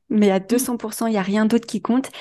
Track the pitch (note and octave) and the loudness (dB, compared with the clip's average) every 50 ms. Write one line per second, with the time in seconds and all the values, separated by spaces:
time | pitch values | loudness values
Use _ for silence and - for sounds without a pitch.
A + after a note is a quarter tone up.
0 | _ - - G#3+ G#3 G3+ F#3+ F#3+ F#3+ - A#3 B3+ C4 B3+ A#3+ A3+ - G#3+ - - | _ -2 2 4 4 4 4 2 0 0 0 0 0 -2 -6 -6 -6 -10 -8 -4
1 | A3+ A3+ G#3+ G3+ F#3 F#3+ G3+ G#3+ A3 G#3+ A#3 - - - - G3 - - A#3 C4 | -4 -2 -2 -2 -2 0 0 2 2 2 2 0 0 -2 -8 -6 -2 0 0 0
2 | C4 - - - | 0 -4 -12 -16